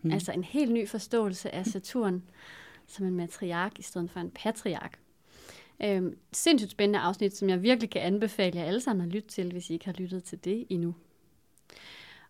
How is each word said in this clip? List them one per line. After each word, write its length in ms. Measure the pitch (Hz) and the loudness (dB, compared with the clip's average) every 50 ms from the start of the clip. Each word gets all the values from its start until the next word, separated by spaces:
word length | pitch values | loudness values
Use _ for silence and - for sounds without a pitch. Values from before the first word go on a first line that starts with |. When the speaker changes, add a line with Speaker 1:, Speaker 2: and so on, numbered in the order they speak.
Speaker 1:
Mm. 80 | - 160 | 0 0
Speaker 2:
Altså 200 | 156 160 175 - | 0 0 0 -2
en 120 | - 180 180 | -4 -4 -4
helt 280 | - - 294 294 233 | -2 0 2 2 4
ny 160 | 233 233 202 214 | 2 2 0 -2
forståelse 640 | - 208 - - 240 233 214 196 185 - - - - | -4 -8 -4 0 0 2 2 2 -2 -4 -6 -6 -6
af 120 | 175 190 | -2 -2
Saturn 560 | 220 208 190 - - - 254 226 196 180 185 180 - - - - - - - - - - - - | -2 -2 -4 -6 -4 -2 0 2 2 0 0 -4 -10 -20 -20 -20 -20 -20 -20 -20 -20 -20 -20 -20
som 200 | - - - 190 | -16 -8 -4 -2
en 80 | 185 185 | 0 0
matriark 640 | 175 170 170 - - 196 175 170 170 185 208 - - | 0 -2 -4 -6 -6 -4 -2 -2 -2 -2 -2 -4 -10
i 40 | |
stedet 280 | 170 - - 180 170 175 | -14 -8 -4 -4 -4 -4
for 100 | - 180 | -4 -6
en 100 | 175 180 | -8 -8
patriark. 680 | - - - 214 226 - - 208 160 - - - - - _ _ _ _ _ _ - - - - - - - - _ - - | -8 -2 -2 -2 -2 0 -2 -4 -4 -4 -6 -10 -16 -18 _ _ _ _ _ _ -20 -20 -20 -20 -20 -20 -20 -20 _ -4 0
Øhm, 320 | 208 196 185 185 170 - - _ - | 2 2 2 2 0 -4 -6 _ -8
sindssygt 380 | - - - 339 330 247 208 196 | -4 2 6 6 6 6 4 0
spændende 280 | - - 208 202 208 202 | 0 4 4 4 6 4
afsnit, 380 | - 175 190 - 214 196 196 | 2 2 2 2 0 0 0
som 120 | - 202 190 | 2 2 2
jeg 140 | 185 180 | 4 4
virkelig 280 | 185 233 254 226 233 - | 6 6 4 4 2 -2
kan 120 | - 180 | -2 0
anbefale 560 | - 175 196 208 220 208 - - 196 180 170 175 | 2 2 2 2 2 0 2 2 2 2 2 0
jer 60 | 165 | -2
alle 160 | 156 190 247 | 0 0 0
sammen 260 | - 277 214 185 175 | 0 0 0 0 0
at 60 | 170 | 0
lytte 160 | 180 214 208 - | -2 -4 -6 -6
til, 240 | - - 180 180 | -6 -4 -4 -4
hvis 180 | 180 180 170 - | -4 -6 -6 -4
I 20 | |
ikke 120 | 160 165 - | -6 -4 -4
har 80 | 196 | -6
lyttet 320 | 170 185 185 175 185 185 175 | -6 -6 -6 -6 -6 -8 -8
til 200 | - - 180 - | -8 -12 -6 -4
det 220 | 180 202 233 247 - | -2 -2 -2 -2 -2
endnu. 240 | 190 170 170 170 175 - - _ _ _ _ _ _ _ _ _ _ _ _ - - - - - - - - - - - - | 0 0 0 0 -2 -6 -12 _ _ _ _ _ _ _ _ _ _ _ _ -20 -20 -20 -20 -20 -20 -20 -20 -20 -20 -20 -20